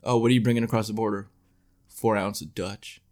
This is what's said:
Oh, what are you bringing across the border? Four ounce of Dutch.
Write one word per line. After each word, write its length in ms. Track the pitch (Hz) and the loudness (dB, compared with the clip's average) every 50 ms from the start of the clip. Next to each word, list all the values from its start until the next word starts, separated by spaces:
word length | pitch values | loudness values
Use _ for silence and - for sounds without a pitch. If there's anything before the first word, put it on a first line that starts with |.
| _ | _
Oh, 120 | 139 123 | 2 2
what 140 | 117 113 120 | 4 4 4
are 20 | 127 | 4
you 80 | 123 | 4
bringing 220 | 110 120 120 117 117 | 4 4 2 2 0
across 240 | 113 - 113 107 | 0 0 -2 -2
the 60 | 107 107 | -2 -4
border? 360 | 107 113 107 101 101 98 - _ _ _ _ _ _ _ _ _ _ _ | -4 -2 -2 -2 -4 -8 -12 _ _ _ _ _ _ _ _ _ _ _
Four 300 | _ - - - 113 107 | _ -20 -2 0 2 2
ounce 240 | 101 95 98 104 - | 2 0 -2 -4 -6
of 120 | - 78 - | -10 -12 -8
Dutch. 480 | - 92 92 101 - - - - - _ _ | -8 -8 -8 -8 -12 -14 -18 -20 -20 _ _